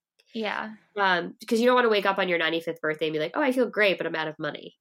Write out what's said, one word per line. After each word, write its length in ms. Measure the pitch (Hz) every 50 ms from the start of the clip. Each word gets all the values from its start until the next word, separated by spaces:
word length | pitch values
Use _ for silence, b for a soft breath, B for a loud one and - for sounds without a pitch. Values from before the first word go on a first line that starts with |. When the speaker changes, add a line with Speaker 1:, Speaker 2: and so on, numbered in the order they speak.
| _ _ _ _ _ _ -
Speaker 1:
Yeah. 400 | 226 214 202 - - 220 220 220 - _ _ -
Speaker 2:
Um, 400 | 202 196 190 180 170 175 185 - - -
'cause 120 | - 233 220
you 40 | 240
don't 80 | 247 254
wanna 140 | 247 240 220
wake 160 | 214 202 202
up 120 | 196 190 196
on 80 | 190 180
your 80 | 170 165
ninety-fifth 420 | 160 160 165 165 165 170 160 -
birthday 260 | - 156 151 156 165
and 60 | 156 156
be 60 | 151
like, 120 | 156 - -
"Oh, 60 | 302
I 120 | 294 262 254
feel 160 | 269 240 196
great, 280 | - 196 214 196 165
but 100 | - 156
I'm 80 | 170 165
out 120 | 160 156
of 100 | 156 151 -
money." 380 | 151 147 - - - - - _